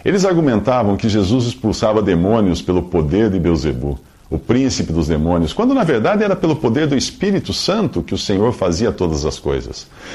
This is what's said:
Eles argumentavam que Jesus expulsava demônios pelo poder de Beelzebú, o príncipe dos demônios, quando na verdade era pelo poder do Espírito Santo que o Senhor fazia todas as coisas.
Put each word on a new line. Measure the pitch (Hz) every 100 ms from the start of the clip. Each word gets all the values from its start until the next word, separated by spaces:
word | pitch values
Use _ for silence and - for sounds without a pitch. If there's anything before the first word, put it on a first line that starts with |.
Eles | - 190
argumentavam | 190 170 147 110 104 127 101 98
que | 113
Jesus | 104 92 127
expulsava | 120 - 110 90 110 107
demônios | 98 82 92 113 95 87
pelo | - 90
poder | 87 87 76 95 113
de | 92
Beelzebú, | 85 82 73 64 69 71 - - -
o | -
príncipe | - 120 135 - 85
dos | 82 78
demônios, | 78 80 87 80
quando | - 247
na | 269
verdade | 170 120 139 208
era | 208
pelo | 185 170 156
poder | 120 120 151
do | 135
Espírito | - - 190 185 -
Santo | - - 208 175 90
que | 80
o | 95
Senhor | - 98 113
fazia | 123 90 85 110
todas | - 87 73 73
as | -
coisas. | 73 67 57 - - - -